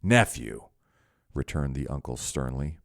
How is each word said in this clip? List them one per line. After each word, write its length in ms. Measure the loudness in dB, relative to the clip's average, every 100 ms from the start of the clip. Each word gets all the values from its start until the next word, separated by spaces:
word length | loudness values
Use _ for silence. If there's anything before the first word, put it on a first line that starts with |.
Nephew, 680 | 6 6 6 2 -8 -10 -14 _ _ _ _ _ _
returned 420 | -4 -2 0 0
the 120 | -2 -4
uncle 300 | -4 -6 -6
sternly 640 | -4 -4 -4 -2 -4 -6